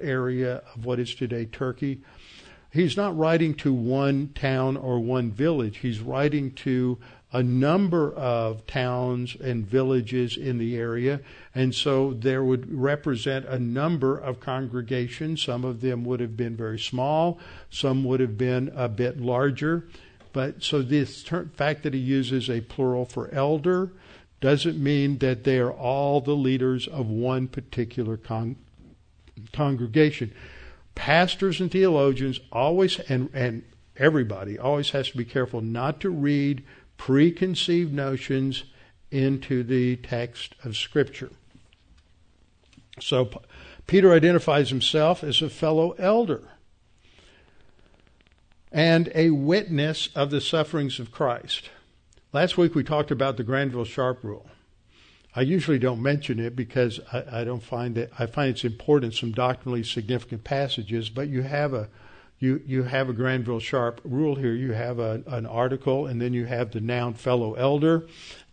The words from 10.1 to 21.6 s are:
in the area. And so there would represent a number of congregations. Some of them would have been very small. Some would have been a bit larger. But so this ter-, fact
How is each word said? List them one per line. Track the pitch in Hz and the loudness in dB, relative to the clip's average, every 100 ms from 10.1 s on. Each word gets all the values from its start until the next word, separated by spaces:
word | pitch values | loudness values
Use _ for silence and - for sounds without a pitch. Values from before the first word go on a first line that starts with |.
| 127 120 - | -2 -2 -4
in | 139 123 | -4 -2
the | 113 120 | -2 -2
area. | 117 117 127 143 - - - | -4 -2 0 -2 -6 -20 -10
And | 127 131 | -2 0
so | 127 151 135 135 | 0 2 2 2
there | 117 127 131 | 0 0 2
would | 131 127 127 | 2 0 -2
represent | 139 135 147 151 123 123 135 131 | -2 0 0 -2 -2 -2 -4 -4
a | 131 | -4
number | 120 123 151 165 131 135 | -2 -2 0 0 0 0
of | 139 123 | -4 -8
congregations. | - 131 131 123 117 127 123 - 156 160 | -6 -6 -4 -6 -4 -2 -4 -4 -6 -4
Some | - 120 | -4 -4
of | 127 117 | -4 -2
them | 127 123 | -2 -2
would | 120 123 | -2 -2
have | 120 110 | -4 -4
been | 120 113 | -4 -4
very | 113 110 | -6 -6
small. | - 127 131 156 170 170 - - - | -4 -2 0 2 2 0 -8 -20 -14
Some | - 139 135 | -4 0 2
would | 131 131 | 2 2
have | 127 107 | 0 0
been | 127 127 139 | 0 0 -2
a | - 123 | -2 -4
bit | 107 123 127 | -2 -2 -2
larger. | 120 123 143 123 151 170 165 - - - - | -2 2 2 0 -2 -2 -4 -16 -20 -20 -10
But | 135 135 - | -4 -4 -4
so | - 147 | -2 0
this | 123 147 131 - | 2 2 0 -4
ter-, | - 170 165 | -6 -6 -6
fact | - | -2